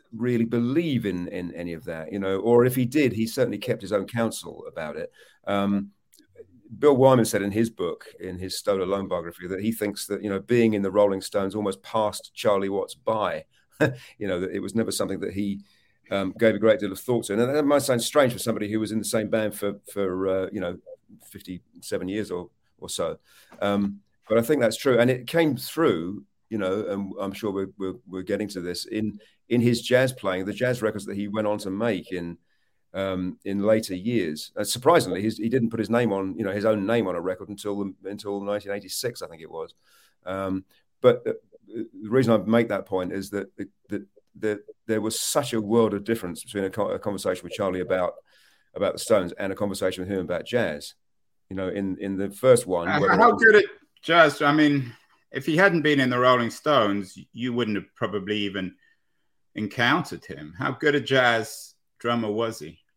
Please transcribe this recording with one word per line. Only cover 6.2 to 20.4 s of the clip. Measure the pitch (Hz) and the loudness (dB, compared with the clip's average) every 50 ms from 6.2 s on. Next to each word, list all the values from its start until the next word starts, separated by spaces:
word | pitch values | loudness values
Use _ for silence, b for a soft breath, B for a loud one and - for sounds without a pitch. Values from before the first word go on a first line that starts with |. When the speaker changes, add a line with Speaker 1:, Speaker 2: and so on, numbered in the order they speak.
| - _ _ - - _ _ - _ - 107 98 | -20 _ _ -20 -20 _ _ -20 _ -18 -4 2
Speaker 1:
Bill | 143 147 143 | 4 6 6
Wyman | 123 131 135 131 117 107 | 8 8 8 8 6 4
said | 107 - 101 98 | 2 0 -2 -2
in | 101 | 0
his | 98 110 117 113 | 0 0 0 0
book, | - - 90 85 - - - - - - | 0 -4 -6 -6 -6 -8 -12 -20 -18 -12
in | 90 92 90 90 | -10 -10 -8 -8
his | 92 92 - | -8 -8 -8
Stone | - - 107 101 95 | -6 -2 0 0 0
Alone | 90 90 101 98 98 | 0 0 -2 -2 -2
biography, | 85 90 87 82 85 - - 90 | -2 -4 -4 -4 -6 -12 -12 -10
that | 90 95 92 | -8 -6 -4
he | 104 113 | -2 -2
thinks | 113 - 107 101 - - - | -2 -2 -2 -4 -4 -6 -8
that, | - 101 - 104 | -6 -6 -6 -4
you | 104 | -4
know, | 98 95 | -4 -4
being | - - 120 117 113 113 107 | -2 0 4 4 4 4 4
in | 101 | 2
the | 101 95 | 0 0
Rolling | 92 104 104 101 95 95 | 2 4 4 4 2 -2
Stones | - - - 101 98 95 95 | -4 -4 -2 -2 -2 -2 -2
almost | 107 104 98 95 - - | -2 -4 -4 -4 -6 -8
passed | - - 110 107 104 - - - - - | -4 -2 -2 -2 -2 -4 -6 -14 -16 -8
Charlie | - - 110 101 98 98 98 | -2 2 2 2 2 0 -2
Watts | 98 95 95 - - | -2 -4 -4 -6 -8
by, | _ - 110 110 107 101 87 78 78 - _ b b b b b b | _ -2 -2 0 0 0 -2 -2 -4 -10 _ b b b b b b
<laughs> | 151 127 131 B B B B | 0 0 0 B B B B
you | B 107 | B -4
know, | 95 90 90 | -2 -2 -2
that | 95 92 | -2 -4
it | 92 98 | -4 -6
was | 98 98 101 | -6 -4 -2
never | 113 110 98 | -2 -2 -2
something | 98 - 98 90 95 82 | -2 -4 -4 -4 -4 -4
that | 95 - 92 | -6 -6 -4
he, | 98 104 101 98 101 b b b b b b b b b - | -4 -2 -2 -4 -6 b b b b b b b b b -4
um, | 196 139 95 95 - | -2 -2 -2 -2 0
gave | - 117 113 110 | 4 4 4 4
a | 101 | 6
great | 107 110 107 - | 4 4 4 4
deal | 104 95 | 2 -4
of | 95 - | -6 -6
thought | - - 123 113 - | -2 -2 -2 -2 0
to. | - 98 | -2 0
And | 110 120 127 143 | 0 0 2 2
that | 151 147 | 2 2
might | 139 147 139 | 4 4 2
sound | 139 - 123 117 | 4 2 0 0
strange | 113 - - 151 135 120 123 | 0 0 4 4 4 4 2
for | - | -2
somebody | - 117 107 101 107 101 | -4 -4 -2 -2 -2 -2
who | 107 110 | -2 -2
was | 110 101 | -2 0
in | 110 110 | -2 -2
the | 101 | -2
same | - - 113 107 98 | 0 -2 -2 0 0
band | 110 110 107 104 - | 0 0 0 -2 -4
for, | - 101 101 101 - _ - | -2 -4 -4 -4 -6 _ -10
for, | - 101 98 92 92 92 95 | -4 -2 -2 -2 -2 -2 0
uh, | 95 95 95 | 0 0 0